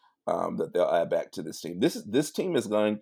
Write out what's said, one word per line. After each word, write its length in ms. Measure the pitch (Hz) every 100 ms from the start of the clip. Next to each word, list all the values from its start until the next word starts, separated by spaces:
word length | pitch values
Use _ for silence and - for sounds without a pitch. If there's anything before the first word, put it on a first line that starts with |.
| _ _ -
um, 300 | 87 87 90
that 160 | -
they'll 120 | 87
add 240 | 87 85 87
back 200 | 85 -
to 100 | -
this 180 | 80 -
team. 180 | 80 87
This 140 | 147 214
is, 80 |
this 260 | 104 117 151
team 240 | - 185 151
is 100 | 104
going, 340 | 107 107 104